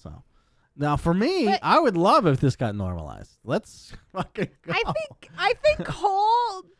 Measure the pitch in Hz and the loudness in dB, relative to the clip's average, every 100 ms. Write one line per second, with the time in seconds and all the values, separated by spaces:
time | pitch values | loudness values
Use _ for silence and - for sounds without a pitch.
0 | - 78 - _ _ _ _ - 147 143 | -20 -20 -20 _ _ _ _ -6 -2 0
1 | 165 175 240 370 262 392 147 202 311 175 | 0 2 2 2 0 0 2 4 4 2
2 | 185 302 190 135 139 - 120 104 92 87 | 4 4 4 2 0 0 -4 -4 -6 -6
3 | 76 50 - _ 101 165 - - - - | -10 -14 -18 _ -6 -6 -6 -20 -20 -20
4 | _ 190 175 - 190 _ - 349 453 622 | _ -10 -8 -6 -8 _ -6 -4 -2 -4
5 | 605 - - - 381 480 605 622 - - | -8 -14 -18 -4 -2 0 0 0 -2 -2
6 | 403 392 427 466 466 381 - _ | -2 2 2 2 0 -6 -16 _